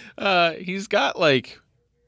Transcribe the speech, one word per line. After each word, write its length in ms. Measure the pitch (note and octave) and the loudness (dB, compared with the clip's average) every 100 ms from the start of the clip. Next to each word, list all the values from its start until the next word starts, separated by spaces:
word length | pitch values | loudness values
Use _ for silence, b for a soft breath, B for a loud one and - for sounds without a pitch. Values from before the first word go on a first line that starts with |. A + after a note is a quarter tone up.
| B - | B -6
uh, 340 | G3+ F3+ E3+ | 0 2 0
he's 340 | D#3+ F3+ G3 - | -2 -8 -8 -2
got, 320 | G3 F3+ - | 0 0 2
like, 400 | D#3 C3 - - _ _ _ _ | 2 2 -2 -14 _ _ _ _